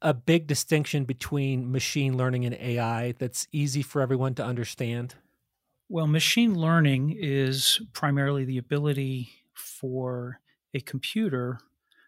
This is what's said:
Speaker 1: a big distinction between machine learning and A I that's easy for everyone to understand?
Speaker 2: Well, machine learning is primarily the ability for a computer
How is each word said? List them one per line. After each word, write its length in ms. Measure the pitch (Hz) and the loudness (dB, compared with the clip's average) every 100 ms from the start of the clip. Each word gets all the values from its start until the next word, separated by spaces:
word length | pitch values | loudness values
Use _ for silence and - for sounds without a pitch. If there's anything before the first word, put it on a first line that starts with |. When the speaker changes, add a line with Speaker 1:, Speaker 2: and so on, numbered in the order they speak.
Speaker 1:
a 140 | 160 | 0
big 320 | 127 - 165 151 | 2 4 2 2
distinction 580 | 139 - 156 143 147 | -2 2 0 2 -2
between 640 | 131 127 - 143 135 131 123 | -2 -4 -4 -2 0 0 0
machine 460 | 131 - 151 135 127 | -2 0 0 0 2
learning 300 | 127 127 123 | 0 0 -2
and 80 | |
A 240 | 120 123 120 | -4 -4 -2
I 340 | 113 113 123 120 | 0 0 -2 -4
that's 280 | 127 - - | -6 -6 -6
easy 300 | 151 143 139 | -2 0 -2
for 180 | 135 147 | -2 -2
everyone 340 | 127 131 131 127 | 0 0 0 -2
to 80 | |
understand? 720 | 120 120 117 - 117 120 123 - _ _ _ _ _ _ - | -4 -4 -6 -4 -4 -4 -6 -12 _ _ _ _ _ _ -8
Speaker 2:
Well, 160 | 170 151 | -2 2
machine 480 | 156 - 233 233 | 2 4 4 4
learning 600 | 180 160 170 147 131 147 214 | 4 4 6 6 4 2 -2
is 640 | 156 139 131 135 - 208 226 | 0 2 2 2 2 0 -2
primarily 520 | - 147 139 139 143 | -4 0 2 2 0
the 140 | 131 127 | -2 -4
ability 720 | 123 143 147 139 135 131 120 - _ | -2 0 0 0 -2 -4 -8 -14 _
for 840 | - - - 135 127 127 123 123 127 _ _ _ | -18 -16 -10 -6 -4 -4 -6 -8 -12 _ _ _
a 60 | 139 | -8
computer 800 | - 131 - 214 214 127 123 120 - _ _ _ | -6 -8 -4 -2 0 0 -2 -6 -12 _ _ _